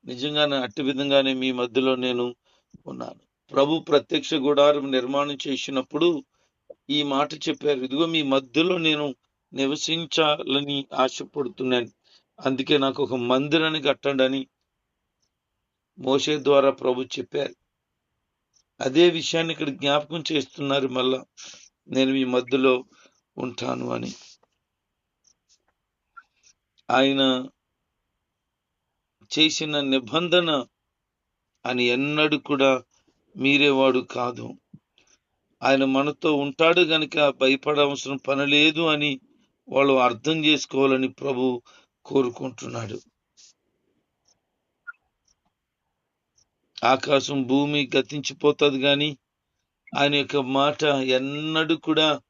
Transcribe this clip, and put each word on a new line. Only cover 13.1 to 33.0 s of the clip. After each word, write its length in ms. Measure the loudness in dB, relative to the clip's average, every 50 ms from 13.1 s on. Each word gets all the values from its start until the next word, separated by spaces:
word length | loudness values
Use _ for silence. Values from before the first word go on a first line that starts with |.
| -2
మందిరాన్ని 680 | -4 0 0 0 0 0 0 0 2 2 0 -2 -2
కట్టండి" 420 | -2 -2 -2 0 -2 -4 0 2 2
అని 240 | 2 0 -4 -6 _ _ _ _ _ _ _ _ _ _ _ _ _ _ _ _ _ _ _ _ _ _ _ _ _ _ _ _ _ _ -8
మోషే 440 | -2 0 0 0 2 0 -2 0 2
ద్వారా 280 | 4 4 6 6 4
ప్రభు 320 | 0 2 -2 -2 0 0 -4
చెప్పారు. 520 | -8 -8 -12 -12 _ -6 -6 -6 -6 -10 _ _ _ _ _ _ _ _ _ _ _ _ _ _ _ _ _ _ _ _ _ _ _ _ _
అదే 280 | -4 0 4 6 6 6
విషయాన్ని 440 | 4 0 -4 -2 -2 -2 -2 -2 -4
ఇక్కడ 160 | -4 -6 -6
జ్ఞాపకం 540 | -6 -4 -2 0 0 0 0 -2 -10 -8 -6 -2
చేస్తున్నారు 560 | -2 -2 -2 -4 -10 -8 -4 -2 0 0 0
మళ్ళా, 380 | -2 -2 0 0 0 0 -2 -4 _ _ -20 -20 -20 -20 -20 -20 _ _ _ _
"నేను 240 | -4 0 2 2 2
మీ 120 | 2 0 0
మధ్యలో 640 | 0 0 -2 0 0 -2 2 4 4 2 2 -2 _ _ _ _ _ _ _ _ _ _
ఉంటాను" 540 | -10 -10 -10 -8 -8 -6 -6 -6 -6 -6 -6
అని. 200 | -6 -6 -6 -10 -12 -14 -20 -20 -20 _ _ _ _ _ _ _ _ _ _ _ _ _ _ _ _ _ _ _ _ _ _ _ _ _ _ _ _ _ _ _ _ _ _ _ _ -20 _ _ _ _ _ _ _ _ _ _ _ _ _ -2
ఆయన 560 | 2 2 2 2 2 2 0 0 0 -2 -4 -10 _ _ _ _ _ _ _ _ _ _ _ _ _ _ _ _ _ _ _ _ _ _ _ _ _ _ _ _ _ _ _ _ _ _ _ _ -2 0
చేసిన 420 | 0 0 0 -4 -6 -4 -4 -4
నిబంధన 840 | -2 0 -2 -2 -2 -2 -4 -4 -2 2 2 2 2 2 -2 -2 -4 _ _ _ _ _ _ _ _ _ _ _ _ _ _ _ _ _ _ _ _
అని 180 | -6 -2 0 0
ఎన్నడూ 540 | 2 2 0 -2 -2 0 0 2 2 0
కూడా 460 | -2 _ -4 0 2 4 4 2 2 -4 _ _ _